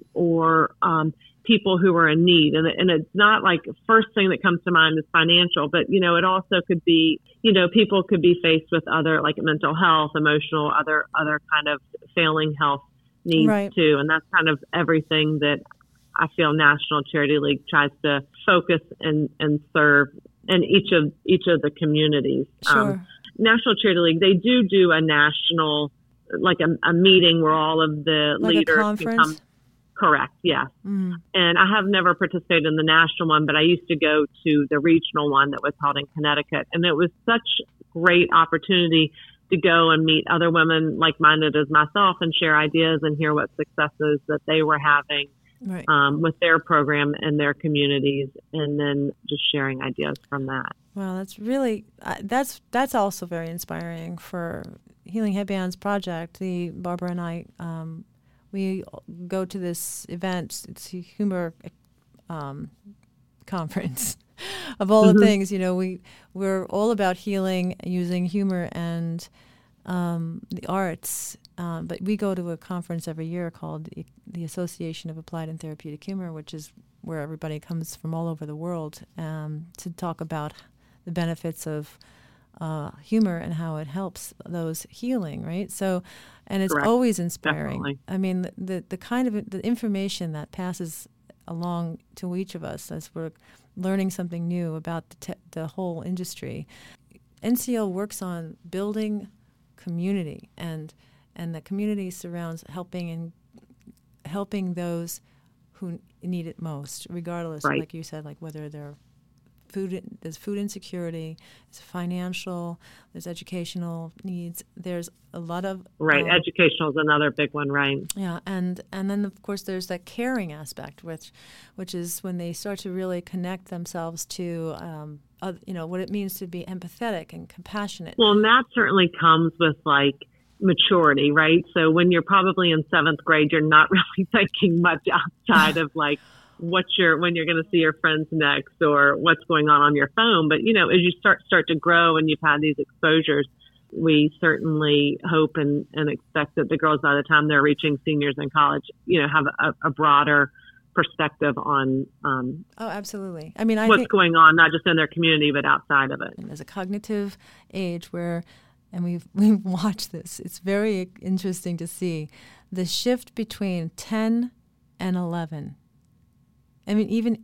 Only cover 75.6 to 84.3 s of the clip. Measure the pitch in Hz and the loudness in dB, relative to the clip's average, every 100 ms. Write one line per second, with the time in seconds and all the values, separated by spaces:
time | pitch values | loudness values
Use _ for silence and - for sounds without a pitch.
75.6 | 160 151 156 151 - 190 175 156 151 156 | -14 -14 -14 -14 -12 -10 -10 -12 -14 -16
76.6 | 151 _ _ _ 160 160 147 156 156 151 | -18 _ _ _ -12 -10 -10 -10 -10 -10
77.6 | - 170 165 - 160 165 170 156 151 151 | -10 -10 -10 -12 -8 -6 -6 -8 -10 -10
78.6 | 170 170 151 - - - 160 156 151 151 | -8 -8 -10 -14 -20 -12 -10 -8 -10 -10
79.6 | 170 - 180 170 175 165 160 156 151 - | -14 -16 -16 -10 -10 -8 -8 -8 -10 -12
80.6 | _ _ _ _ - 165 165 165 170 160 | _ _ _ _ -10 -6 -4 -6 -8 -10
81.6 | 156 151 151 _ _ _ _ _ _ - | -8 -10 -10 _ _ _ _ _ _ -12
82.6 | 160 156 147 - 156 220 202 170 175 160 | -8 -8 -10 -14 -4 0 0 -2 -6 -8
83.6 | 165 156 151 170 190 - - | -6 -8 -10 -8 -10 -12 -18